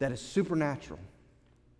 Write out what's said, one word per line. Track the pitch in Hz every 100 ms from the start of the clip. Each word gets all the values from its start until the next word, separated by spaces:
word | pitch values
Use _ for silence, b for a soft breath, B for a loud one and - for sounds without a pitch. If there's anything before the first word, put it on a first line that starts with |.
that | 135
is | 123
supernatural. | - 190 185 165 147 135 - - 92 - - - - - -